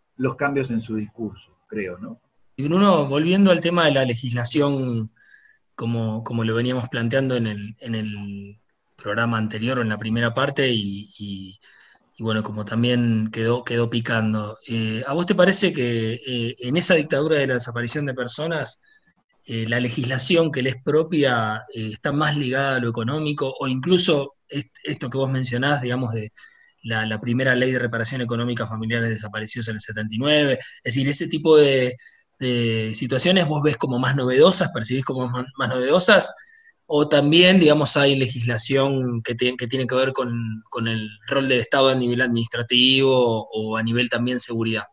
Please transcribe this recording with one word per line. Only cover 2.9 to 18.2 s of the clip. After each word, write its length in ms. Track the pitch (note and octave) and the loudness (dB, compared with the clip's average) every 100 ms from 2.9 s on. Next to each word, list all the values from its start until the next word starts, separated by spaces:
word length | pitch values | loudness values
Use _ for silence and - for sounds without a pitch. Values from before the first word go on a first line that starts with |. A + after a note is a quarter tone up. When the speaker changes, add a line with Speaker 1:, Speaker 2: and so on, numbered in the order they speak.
| E3+ C#3 | 4 2
Speaker 2:
volviendo 460 | C#3 E3 F#3+ G3 | 0 2 4 6
al 100 | E3+ | 4
tema 240 | E3+ F3 D#3+ | 2 2 4
de 60 | |
la 120 | C3+ | 4
legislación, 1080 | C3 A#2 B2+ A#2+ A2+ D3+ C#3+ C#3 B2+ A#2 A2 - _ - _ _ _ - | 2 -2 -4 -2 0 2 2 0 -2 -2 -4 -10 _ -20 _ _ _ -8
como, 500 | A#2 A#2 A2+ A2 A2+ | -4 -2 -2 -4 -6
como 180 | A#2 | -4
lo 120 | A2+ A2+ | -2 0
veníamos 340 | B2 B2+ A#2 | -2 -4 -4
planteando 480 | B2 A#2 C3+ C3+ B2 | -4 -2 0 0 -2
en 100 | A2+ | -2
el, 280 | G#2 G#2 A#2 | -6 -10 -14
en 160 | B2 A2+ | -8 -8
el 640 | G#2+ G#2 G2+ G2+ G2 G#2+ _ _ _ _ | -6 -8 -10 -12 -14 -20 _ _ _ _
programa 400 | G#2 G#2+ A#2 A2+ | -8 -2 -2 0
anterior, 420 | G#2+ G#2+ A#2 C3 | -2 -4 -4 -2
en 80 | A2+ | -2
la 100 | G#2+ | -4
primera 360 | A2 A#2 A#2 | -4 -2 0
parte, 360 | A#2 C#3+ C#3+ C3+ | 0 -2 0 0
y, 400 | A#2 G2+ G2 G#2+ - | 0 -4 -8 -12 -14
y, 420 | G#2 G2 F#2+ F#2+ - - - _ _ - | -12 -10 -14 -20 -20 -20 -20 _ _ -10
y 60 | |
bueno, 200 | A2+ A2 | -4 -4
como 200 | G#2+ G#2+ | -4 -8
también 680 | G#2 A2+ A#2+ B2 A#2+ A2+ A2 | -6 0 2 2 2 0 -2
quedó, 360 | A2+ A2+ A#2+ - | -2 -2 -2 -2
quedó 240 | A#2+ A#2 | -2 0
picando, 680 | A#2 A#2 A#2 A2 G#2+ G#2 G#2+ - | -2 -2 0 0 -2 -4 -10 -8
eh, 340 | A#2 A2 A2 C3 | -4 -4 -4 -4
¿a 80 | |
vos 120 | D3 F3 | -4 0
te 100 | F#3 | 4
parece 380 | F3+ G3 F3+ | 6 6 2
que, 400 | C#3+ B2 A#2 A2+ | 0 0 0 -2
eh, 420 | A#2 - B2 A#2 - | -4 -6 -6 -6 -6
en 180 | B2 D#3 | -4 0
esa 180 | E3+ E3+ | 2 2
dictadura 400 | D3 C3+ D#3 D3+ | 2 -2 0 0
de 120 | C3+ | 0
la 80 | B2+ | 0
desaparición 500 | A#2+ A#2 A#2+ D3+ C#3+ | -2 -4 -4 -4 -4
de 80 | |
personas, 680 | C3 | -6